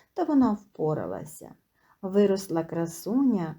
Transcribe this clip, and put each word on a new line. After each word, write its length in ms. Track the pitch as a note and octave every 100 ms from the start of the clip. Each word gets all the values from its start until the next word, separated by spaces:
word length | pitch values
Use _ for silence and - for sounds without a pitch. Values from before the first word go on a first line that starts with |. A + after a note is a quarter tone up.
| _
та 100 | -
вона 280 | D#4+ C#4+ A#3+
впоралася. 1000 | G#3 - - D#3 D3 F2 F#2 D3+ - - - _ _ _ _
Виросла 640 | F#3+ G3+ G3+ F#3+ - E3
красуня, 920 | E3 E3 E3 - F#3 B3+ C4+ G3+ D#3+